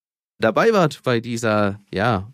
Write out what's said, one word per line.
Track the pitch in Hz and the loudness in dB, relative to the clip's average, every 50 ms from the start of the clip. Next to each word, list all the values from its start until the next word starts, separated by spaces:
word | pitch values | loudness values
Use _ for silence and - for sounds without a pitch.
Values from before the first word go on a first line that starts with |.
| _ _ _ _ _ _ _ - | _ _ _ _ _ _ _ -2
dabei | 110 113 104 143 180 226 226 | -2 0 2 2 2 4 4
wart | 202 170 151 - - - | 4 2 0 0 -4 -4
bei | 127 123 117 | -2 -2 -2
dieser, | 107 120 120 113 117 110 107 104 104 101 98 101 - _ - | -2 -4 -6 -4 -2 0 0 0 0 0 -2 -6 -12 _ -4
ja, | 92 104 123 117 92 98 117 | -2 0 0 -2 -2 -4 -10